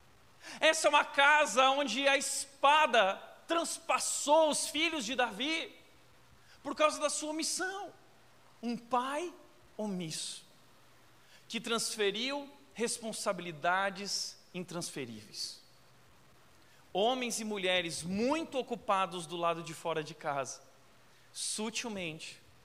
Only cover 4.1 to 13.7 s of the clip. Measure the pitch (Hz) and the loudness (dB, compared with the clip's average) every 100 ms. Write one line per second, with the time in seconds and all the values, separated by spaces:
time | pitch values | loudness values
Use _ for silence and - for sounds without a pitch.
4.1 | - - 302 311 226 - - 330 320 208 | -2 4 6 6 4 -2 0 0 0 -2
5.1 | 254 240 196 269 320 277 - - - - | 0 0 0 -2 -2 -4 -12 -20 -20 -20
6.1 | - - - - - 277 285 302 277 285 | -20 -20 -20 -20 -14 -8 2 2 2 -2
7.1 | - 302 311 320 - 370 392 392 - - | -2 -4 -4 -4 -2 -4 -4 -10 -14 -20
8.1 | - - - - - 233 240 - 247 262 | -20 -20 -20 -20 -10 -6 -6 -2 -2 0
9.1 | 285 349 - - - - - 214 185 165 | -4 -6 -10 -20 -20 -16 -8 -6 -4 -6
10.1 | 151 - - - - - - - - - | -6 -8 -10 -16 -20 -20 -20 -20 -20 -20
11.1 | - - - - 226 220 226 - - 202 | -20 -20 -20 -10 -8 -2 -2 -2 0 0
12.1 | 196 247 285 277 - - - 226 - 220 | 0 -2 -4 -6 -16 -16 -4 -4 -4 -6
13.1 | 202 214 185 175 156 175 | -4 -2 -2 -6 -4 0